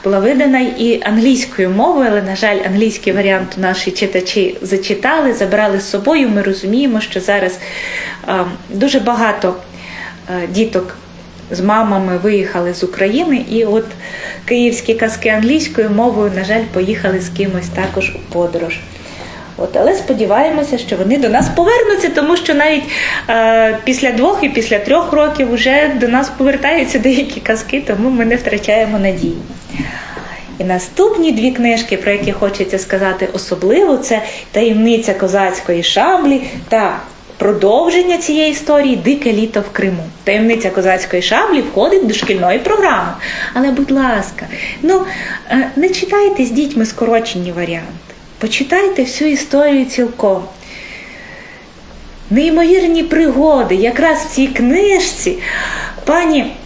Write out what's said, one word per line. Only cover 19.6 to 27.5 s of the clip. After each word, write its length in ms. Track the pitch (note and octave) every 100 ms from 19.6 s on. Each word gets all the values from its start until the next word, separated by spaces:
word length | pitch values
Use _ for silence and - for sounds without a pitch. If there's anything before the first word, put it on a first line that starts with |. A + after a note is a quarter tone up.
| - -
але 180 | A#3 F#4+
сподіваємося, 840 | - A3 G#3 G#3+ D#4 D#4 C#4+ B3
що 180 | - F#3
вони 220 | F#3+ C#4+
до 120 | A#3+
нас 200 | A#3 - -
повернуться, 540 | F4 B4 G#4+ G4 E4+
тому 280 | D4+ D4 E4+
що 160 | E4
навіть, 300 | D4 D4+ D4+ - - - - -
е, 480 | A3+ A3+ A3+ A3 A3
після 280 | B3+ B3+ C4+
двох 320 | A#3 C#4+ G4+
і 60 | C#4+
після 300 | A#3+ A3+ G#3
трьох 340 | G#3 D4+ E4+
років 400 | D4 D4 D4 B3+
вже 380 | A#3 C4 C#4 D4+ C4
до 120 | A#3+
нас 220 | B3 C#4 -
повертаються 640 | C4+ C4+ C#4 E4 C4 C4
деякі 400 | B3 B3 - -
казки, 440 | -